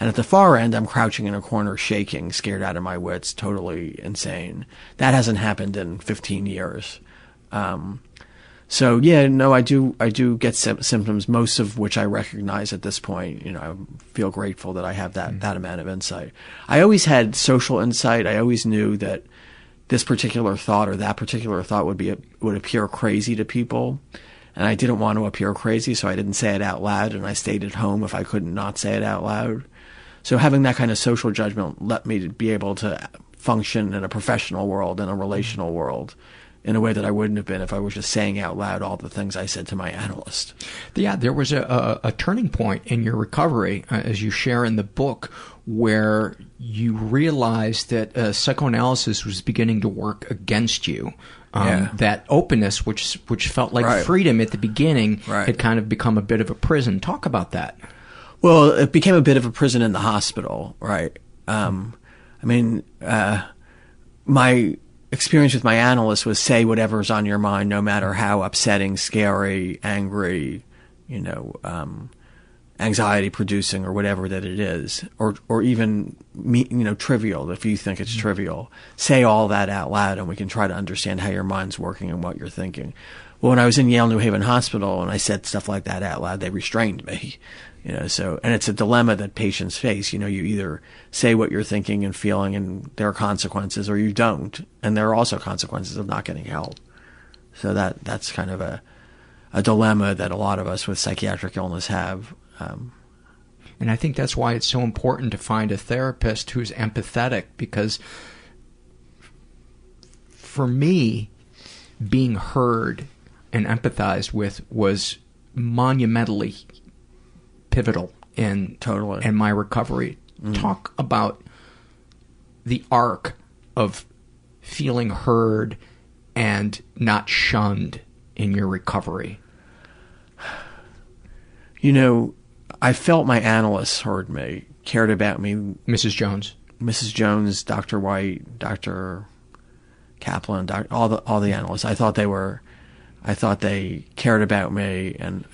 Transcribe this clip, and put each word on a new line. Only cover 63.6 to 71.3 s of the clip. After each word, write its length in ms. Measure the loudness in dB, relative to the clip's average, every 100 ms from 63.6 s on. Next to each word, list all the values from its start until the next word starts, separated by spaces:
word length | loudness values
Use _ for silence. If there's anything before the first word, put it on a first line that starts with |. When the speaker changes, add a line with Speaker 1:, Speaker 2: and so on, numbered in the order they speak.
| -20 -20 -20 -20 -20 -8
Speaker 1:
my 520 | 2 6 6 6 4 0 -10 -20 -8
experience 420 | -6 4 6 6
with 100 | 6
my 100 | 4
analyst 520 | 6 6 4 4 2 0
was 120 | 0
say 260 | 4 6
whatever's 460 | 6 4 2 0 0
on 140 | 0 2
your 120 | 2
mind, 300 | 2 2 0
no 120 | 0
matter 320 | 2 2 0
how 280 | 0 2 2
upsetting, 540 | 0 0 2 2 2 -2
scary, 800 | -2 2 2 2 0 0 -4 -4
angry, 800 | -4 -2 -2 -2 -2 -2 -4 -8 -14 -20 -20 _ -12
you 120 | -10
know, 340 | -8